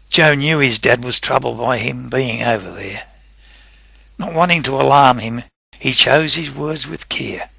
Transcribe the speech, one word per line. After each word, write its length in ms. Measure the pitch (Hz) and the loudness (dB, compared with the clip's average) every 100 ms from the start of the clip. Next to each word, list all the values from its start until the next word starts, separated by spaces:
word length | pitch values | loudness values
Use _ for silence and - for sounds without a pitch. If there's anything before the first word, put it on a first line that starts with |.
| _ | _
Joe 240 | - 156 | 2 4
knew 240 | 143 147 160 | 4 0 2
his 220 | 139 113 | 2 0
dad 240 | - 120 | 2 0
was 160 | 123 120 | 0 -4
troubled 380 | - 131 127 117 | 0 -2 -2 -4
by 200 | 120 123 | -2 -2
him 320 | 117 127 123 | -2 -6 -4
being 320 | 127 127 113 | -2 -2 -2
over 300 | 117 113 90 | 0 -2 -4
there. 320 | 90 95 101 - - _ _ - - - _ _ - - - | -12 -12 -12 -16 -20 _ _ -20 -20 -20 _ _ -20 -20 -12
Not 160 | 180 | -6
wanting 300 | 165 175 170 | 0 2 2
to 100 | 131 | 0
alarm 460 | 135 135 143 135 123 | 2 4 6 6 4
him, 240 | 110 117 - _ _ _ | -2 -8 -12 _ _ _
he 140 | 135 | -4
chose 420 | 127 123 139 156 | 0 4 4 2
his 160 | 165 151 | -2 -4
words 380 | 139 147 156 - | -8 -8 -6 -8
with 200 | 165 - | -12 -8
care. 400 | - 120 - - | -6 -6 -8 -12